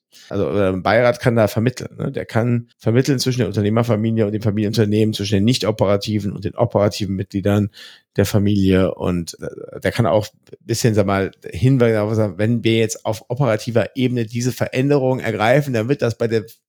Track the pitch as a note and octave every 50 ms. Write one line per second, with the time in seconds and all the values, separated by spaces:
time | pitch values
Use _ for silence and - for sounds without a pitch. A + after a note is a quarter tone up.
0 | _ _ _ - - - - G2+ F2+ C2+ D#2+ G#2 G2 F#2+ F#2+ F#2 F2 G2 G#2+ A#2
1 | B2 A#2+ A#2+ - - C3 A#2 A#2 G#2+ G2+ - G#2+ A2 B2 - - - - - -
2 | - - C#3 - - - - A2+ A#2 B2 A#2+ A#2+ A#2+ _ _ _ - A#2 A2+ B2+
3 | C3 D3 C#3 B2 - C3 B2 B2+ A2 F#2 G2+ A2 G2+ G2+ A2 A2+ A2+ A#2+ A2 G#2
4 | A2 A2+ A2+ A2+ G#2+ G2+ G#2+ G#2 - G#2+ G2 G#2+ G#2 G2+ G#2+ A#2 G#2+ G#2 G#2+ G#2+
5 | A2 A2 G#2+ - G2+ G2+ G#2 G2 G2+ A#2 A2+ - - G#2 G#2+ - G#2 F#2 G#2 G2+
6 | - A2 G#2+ G#2 G2+ G2+ - - G2 - - - A#2+ - - G#2 G2+ G2 - -
7 | - F2+ G2 F#2+ G2+ - - G2 F2+ G2+ G2+ G#2 G2+ G2+ _ - - - - _
8 | _ _ - - G2+ - - G2+ G2+ G2+ G#2 G2+ F#2+ F#2+ F#2 F#2 F#2+ F2 - -
9 | F#2+ F#2 F2+ F2 E2+ - - - D#2+ - - - - - - - - F#2+ - -
10 | A#2 E2+ D2+ G#2+ G2+ - _ _ _ - - - - - A#2 - - A2+ G#2+ G#2
11 | G2 G2+ G2 G2 F#2+ E2+ - _ - - - - - C3 C#3 B2+ A#2+ A#2 A2 G#2+
12 | G#2 G#2+ A2+ A2 A2 G#2 E2+ F2+ G#2+ A2+ A#2+ A2+ G2+ A2+ A2+ A2+ A2+ G#2+ - -
13 | - A2 G#2+ - - - B2+ B2 C#3+ A#2 G#2+ G#2+ - A#2+ A2+ A#2 A#2 - - C3+
14 | B2+ B2 B2 A#2+ A2+ G#2+ A#2+ A#2 A#2+ B2+ A#2 - A2+ - - C3 C3 C#3+ C#3+ C#3+
15 | C3 C3 C3 A#2 - A2+ G#2+ F#2+ G#2+ A#2 B2+ D3 C#3+ C#3+ B2 A2 A2 B2 C#3+ -
16 | B2 A#2 A2 - A#2 A2+ A2+ A2 G#2 - - _ _